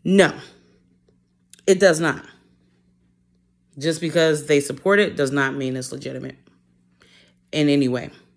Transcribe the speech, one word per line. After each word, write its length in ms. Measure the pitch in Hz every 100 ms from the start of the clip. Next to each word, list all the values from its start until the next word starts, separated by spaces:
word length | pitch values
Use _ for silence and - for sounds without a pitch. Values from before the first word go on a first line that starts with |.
No, 280 | 175 196 160 - - _ _ _ _ _ _ _ _ _ _ - -
it 140 | 185
does 180 | 190 160
not. 260 | 160 - - _ _ _ _ _ _ _ _ _ _ _ _ _ _ 143
Just 220 | 156 160
because 480 | 170 170 160 151 143
they 140 | 147
support 380 | 139 143 190 202
it 180 | 202 139
does 140 | 139
not 220 | 143 135
mean 220 | 139 131
it's 160 | 127 127
legitimate 460 | 135 131 131 131 - _ _ _ _ _ _ _ _ _ _ _
in 160 | 156 147
any 220 | 143 127
way. 200 | 123 - - _